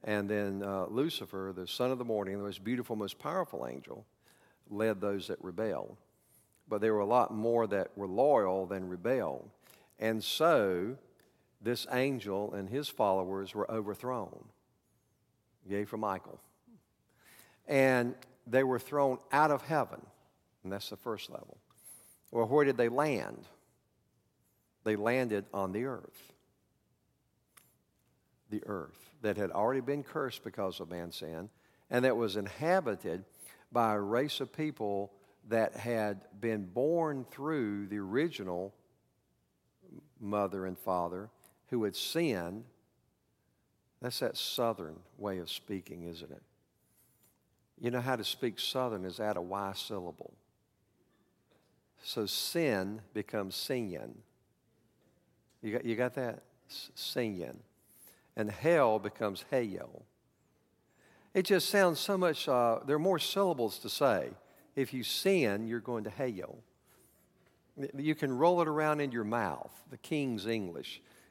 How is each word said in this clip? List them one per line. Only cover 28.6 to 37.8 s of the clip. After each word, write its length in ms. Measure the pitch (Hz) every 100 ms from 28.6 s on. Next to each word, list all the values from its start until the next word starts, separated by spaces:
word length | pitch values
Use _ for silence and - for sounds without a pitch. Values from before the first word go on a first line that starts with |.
| -
earth 440 | 98 73 - - -
that 160 | 107 101
had 120 | 98
already 300 | - 110 135
been 220 | 123 143
cursed 420 | 135 156 135 -
because 360 | - 98 98 90
of 100 | 82
man's 260 | 87 85 -
sin, 320 | 80 80 101 - _ _ _
and 140 | 123
that 120 | 131 113
was 200 | 113 101
inhabited 880 | 101 - 156 185 147 98 95 87 95 - - - _
by 220 | 120 113
a 60 | 107
race 400 | 101 117 147 -
of 120 | 131
people 600 | - 151 - 107 101 101 - _ _ 107
that 260 | 113 110
had 460 | - 107 117 107 98 - 101
been 260 | 117 110 92
born 580 | 98 139 170 160 139 120
through 560 | - 143 156 110 104